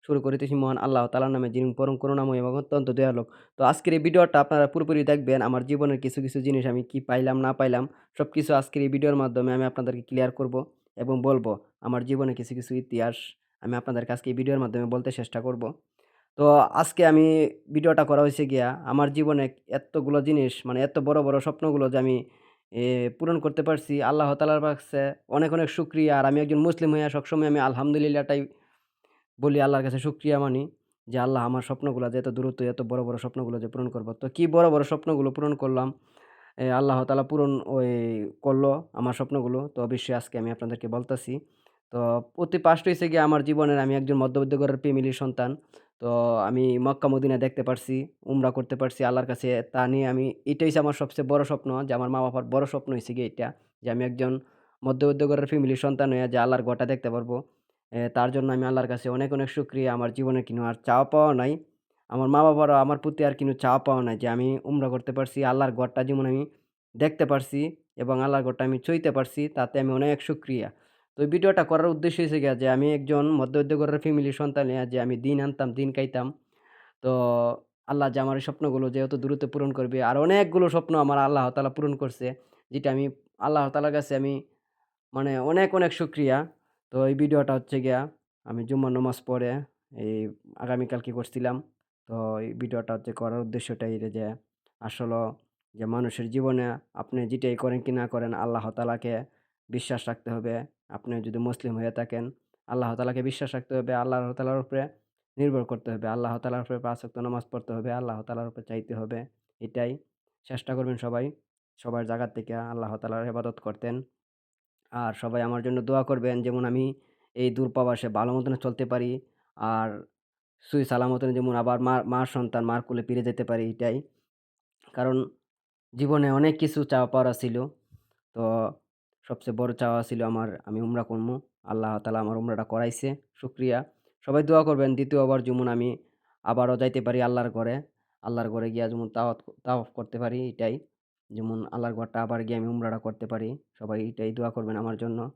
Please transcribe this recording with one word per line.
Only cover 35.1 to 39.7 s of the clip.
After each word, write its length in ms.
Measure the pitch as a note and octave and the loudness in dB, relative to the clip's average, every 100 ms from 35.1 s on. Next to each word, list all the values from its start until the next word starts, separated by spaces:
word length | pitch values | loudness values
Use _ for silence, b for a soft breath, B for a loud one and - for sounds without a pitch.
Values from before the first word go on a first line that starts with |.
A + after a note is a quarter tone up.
| D3+ C#3 | 0 0
পূরণ 220 | C3 D3 C#3+ | 0 -2 -2
করলাম, 320 | C3+ B2+ C3 - b b b b b - | -2 -2 -2 -6 b b b b b -6
এ, 80 | B2+ | 0
আল্লাহ 260 | B2+ C#3 B2+ B2+ | 2 4 2 2
তাআলা 200 | C#3 C3+ | 0 2
পূরণ 200 | D3+ C#3+ C3+ F#2 | 2 2 0 -2
ওই 220 | C3 B2 A#2+ A#2 A2 G#2 - | 0 0 0 -2 -4 -6 -4
করলো 300 | C#3 C3+ C#3 C#3 D#3+ | 0 4 4 2 -4
আমার 200 | - B2 | -4 -4
স্বপ্নগুলো, 460 | A#2+ C3 C#3 B2 C3 | -2 -2 -2 -2 -4
তো 120 | C#3+ | -4